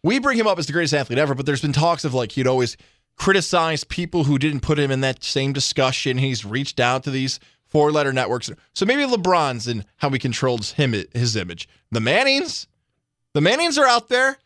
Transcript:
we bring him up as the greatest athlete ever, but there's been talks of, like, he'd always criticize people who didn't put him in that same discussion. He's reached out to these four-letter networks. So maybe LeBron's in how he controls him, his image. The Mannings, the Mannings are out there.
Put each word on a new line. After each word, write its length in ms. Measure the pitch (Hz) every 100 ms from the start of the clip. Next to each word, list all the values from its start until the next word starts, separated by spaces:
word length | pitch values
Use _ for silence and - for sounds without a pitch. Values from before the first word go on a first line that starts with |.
we 160 | 165 262
bring 180 | 269 233
him 80 | 214
up 100 | 175
as 80 | 143
the 60 |
greatest 220 | 156 160
athlete 240 | 147 131 123
ever, 160 | 151
but 120 | 135 139
there's 160 | 139
been 100 | 151
talks 320 | 143 170 165
of, 100 | 151
like, 160 | 127 113
he'd 140 | - 127
always 300 | 127 120 - _ _ _ -
criticize 640 | - 190 165 175 160 156
people 400 | - - 170 180
who 140 | 143 143
didn't 220 | 156 143
put 180 | - 151
him 140 | 139
in 80 | 131
that 240 | 135 131
same 280 | - 139 135
discussion. 680 | 135 - - 131 131 135 127
He's 260 | 135 120
reached 340 | 104 123 139 -
out 240 | 120 131
to 80 | 147
these 300 | 135 131 - _ _ _
four-letter 460 | 151 147 151 135
networks. 360 | 131 107 120 - - _
So 140 | - 196
maybe 160 | 277
LeBron's 640 | 277 233 180 175 147 120 117
in 180 | 113 104 _
how 140 | 143
he 100 | 135
controls 520 | 131 117 131 120 101
him, 220 | - 135 107 -
his 220 | 120 120
image. 340 | 107 90 85 - _ _
The 80 | 113
Mannings, 680 | 113 190 269 277 339 - - _ _ _ _ _ _
the 60 | 151
Mannings 380 | 160 262 339 285
are 80 | 269
out 220 | 240 233
there. 280 | 247 262 269